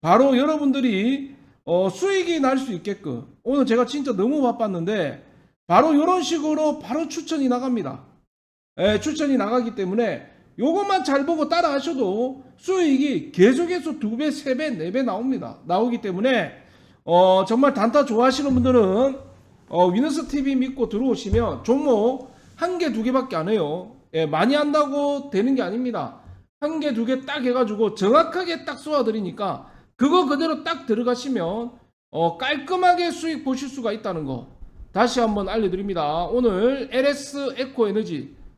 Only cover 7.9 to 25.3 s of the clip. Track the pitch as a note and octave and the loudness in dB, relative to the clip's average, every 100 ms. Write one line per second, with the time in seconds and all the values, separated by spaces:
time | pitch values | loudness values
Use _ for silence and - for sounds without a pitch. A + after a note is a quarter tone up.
7.9 | A2+ - _ _ _ _ _ _ - F#3 | -10 -18 _ _ _ _ _ _ 0 2
8.9 | G#3 D4+ D#4 D4 C4 G3+ A#3+ A#3 G#3 F#3 | 2 0 -2 2 2 2 0 -2 -4 -4
9.9 | G3+ A3+ C#3 - - _ - B3 F4 G4+ | 0 0 -2 -10 -20 _ -4 0 0 0
10.9 | F#4+ F#4 C#4 C#4 E4 D4+ E4+ E4+ C#4 C4+ | 0 2 0 0 0 0 0 0 0 -4
11.9 | C#4 G#3 G3+ B3 C4 - - - F#4+ E4+ | -2 -2 -2 -4 -6 -18 -18 -4 0 2
12.9 | C4 D4 G#3 - - G3 C4 E4+ F4+ D4 | 2 2 -2 -4 6 6 6 0 -2 -4
13.9 | C#4 G#3+ A#3 D4+ - - C4 D#4 A3 D#3+ | -6 -4 -2 -2 -4 -4 -2 -2 -4 -4
14.9 | G#3+ C4 F#3 B3+ B3 B2 A2 - F3+ A#3+ | -2 -2 -2 -4 -4 -6 -14 -2 0 2
15.9 | A#3 G#3 F3+ A#3+ B3 D3+ - - - - | 0 -4 -2 2 2 -2 -8 -20 -20 -20
16.9 | _ - E3+ F#3 F#3 F#3+ A3+ C#4 C#4 A3 | _ 2 6 8 6 4 4 2 2 2
17.9 | D4 C#4+ A3 B3+ C4 C#4+ B3+ B3 B3+ G3 | 2 2 4 2 2 0 2 4 4 4
18.9 | F#3+ C4+ C4+ - - _ _ _ E3+ F3+ | 4 0 -2 -14 -20 _ _ _ 2 2
19.9 | F#3 D4+ D4 B3+ C#4+ C4+ C4 C4 C4 A3+ | 4 0 -2 -4 -4 0 0 -2 -2 -4
20.9 | G3+ C4 A3+ G3+ G3+ A3+ C3+ - C4+ D4+ | 0 0 -2 0 0 0 -4 0 0 2
21.9 | A3+ A3 C4 - - - - E4+ F4+ E4 | 2 2 -2 -10 -20 -20 -6 -4 -2 -2
22.9 | A3 A3+ C4 A#3+ F3 D#3+ A3 D3+ D#3+ F#3+ | -2 0 -2 -2 -4 -2 -2 -2 -6 -10
23.9 | - _ D#3+ D#3 D#3 G3 C#4+ D4 D4+ D4 | -20 _ -4 -2 0 2 2 2 2 0
24.9 | C#4+ C#4+ C#4+ C#4 | 0 -2 -2 -4